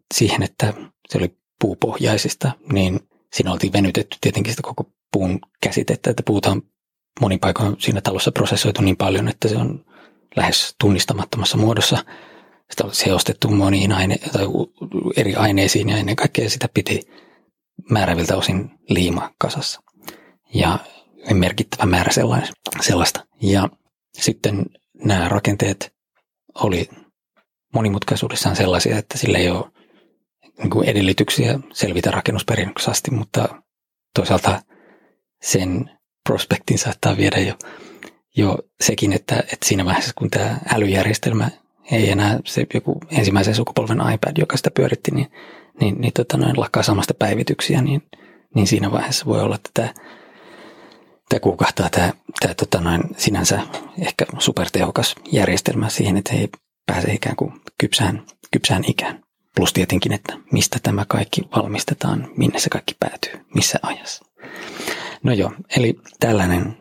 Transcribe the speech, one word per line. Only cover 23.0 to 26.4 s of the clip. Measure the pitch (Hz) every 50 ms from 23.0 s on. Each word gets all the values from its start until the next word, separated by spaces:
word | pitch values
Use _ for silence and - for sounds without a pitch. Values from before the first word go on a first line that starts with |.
| 87 - - - - _ _ -
Ja | 107 98 98 98 92 87 - _ _ _ _ _ _ _
sitten | - - - - - - - 104 101 98 90 - - _ _ _ _ - -
nämä | 107 98 90 85 87
rakenteet | 101 101 - 104 101 - 104 101 98 - - - _ _ _ _ _ _ _ _ _ _